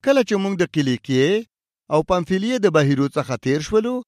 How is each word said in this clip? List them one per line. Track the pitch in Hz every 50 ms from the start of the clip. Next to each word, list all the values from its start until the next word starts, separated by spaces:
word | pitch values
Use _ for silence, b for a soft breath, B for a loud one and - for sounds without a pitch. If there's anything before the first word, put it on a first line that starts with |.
| -
کله | 262 277 269 233
چې | - 214 196 196
موږ | 196 202
د | 170 175 - -
قلیقیې | 160 143 135 123 113 _ - 131 127 135 156 196 220 233 _ _ _ _ _ _ _ _ _
او | 147 156 156
پامفیلیې | - 185 180 170 - 185 190 196 233 254 240
د | 202 196 156
بحیرو | 156 147 139 143 131 139
څخه | 139 - 156 139 - 127 113 -
تیر | 131 131 156 151
شولو | - 202 220 220 240 254 247 240